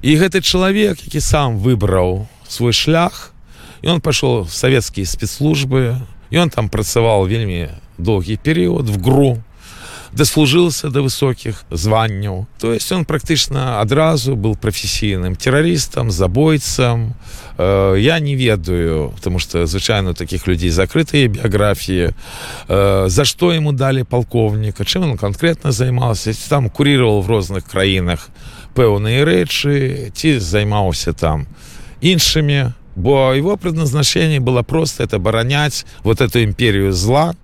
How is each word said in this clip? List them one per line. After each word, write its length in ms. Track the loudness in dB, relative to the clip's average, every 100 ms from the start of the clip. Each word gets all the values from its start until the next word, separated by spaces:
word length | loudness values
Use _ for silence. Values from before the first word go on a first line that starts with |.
І 140 | 4 4
гэты 260 | 4 0
чалавек, 580 | 0 0 2 2 0 -2
які 200 | -6 -4
сам 400 | 0 2 2 0
выбраў 680 | 2 2 2 2 2 -2 -6 -16 -16
свой 260 | -2 0
шлях, 580 | 0 2 2 0 -4 -20 -20 -20 -20 -20 -8
і 60 | -2
он 140 | -2
пашоў 420 | 0 0 0 0
в 80 | -4
савецкія 540 | -2 2 2 0 -6 -6
спецслужбы, 920 | -4 -6 -2 0 0 0 0 0 -4 -8 -16 -4
і 80 | 0
он 100 | 0
там 200 | 0 -2
працаваў 580 | -2 0 2 4 4 2
вельмі 420 | 0 -2 -4 -6 -10 -18 -6
доўгі 420 | -2 0 -2 -4
перыяд 500 | 0 0 0 0 -2
в 100 | 0
гру, 400 | 2 4 4 0 -8 -20 -20 -20 -18 -18 -14
даслужыўся 760 | 0 2 4 4 4 2 0 -4
да 120 | -2
высокіх 640 | -2 0 -2 -2 -6 -10 -8
званняў. 760 | -4 2 2 2 -2 -6 -6 -10 -6
То 140 | -2
есть 180 | -2 -2
он 140 | -2 -2
практычна 760 | -4 0 -2 0 -2 -2 0
адразу 540 | 0 2 2 2 0 0
быў 200 | 0 0
прафесійным 800 | -2 -4 -4 -2 -2 -2 -4 -2
тэрарыстам, 760 | 0 2 2 0 -2 -2 -2
забойцам. 1040 | 0 0 2 2 2 0 0 0 0 -4 -8 -14 -18 -16 -2
Э, 380 | 2 4 4 4
я 200 | 4 2
не 160 | 0 0
ведаю, 760 | 0 0 0 0 0 0 -4 -6
потому 240 | -4 -4
что, 260 | -2 -2 -2
звычайна, 460 | -2 0 0 0
у 20 |
такіх 340 | -4 -6 -4 -2
людзей 220 | 0 2
закрытыя 580 | 2 2 0 0 2 2
біяграфіі. 880 | 0 -2 2 2 0 -2 0 0 -2 -12 -14 -14 -14 -2
Э, 380 | 2 4 2 2
за 180 | 2 0
што 280 | 2 0
яму 180 | 2 0
далі 320 | 0 0 0
палкоўніка, 800 | 0 -2 0 0 0 0 -4 -4
чым 300 | -4 0 0
ен 40 | -2
канкрэтна 540 | -4 0 -2 0 -2
займаўся, 640 | 0 0 0 0 -2 -4
ці 160 | -6 -2
там 200 | 0 0
куріраваў 520 | 0 2 4 4 2
в 60 | 2
розных 420 | 0 0 -6 -4
краінах. 600 | 0 2 2 0 -4 -6 -18 -18 -18 -8 2
пэўныя 480 | 4 4 0 2 2
рэчы, 800 | 2 0 -2 0 0 -2 -4 -10 -2
ці 240 | 0 0
займаўся 720 | 0 0 2 0 0 -2 -4
там 360 | -2 0 -2 -6 -12 -20 -18 -18 -2
іншымі, 720 | 2 2 2 0 0 0 -2 -6 -14 -4
бо 400 | 2 4 4 2
его 220 | 0 -2
предназначение 840 | -2 -2 0 0 0 2 2 2
было 240 | 2 0
просто 400 | 0 -2 -2 -2
это 140 | -2 0
абараняць 680 | 0 0 0 0 0 -2 -12 -6
вот 180 | -2 2
эту 180 | 2 2
імперію 540 | 0 2 2 2 0
зла. 420 | 0 2 2 2 -2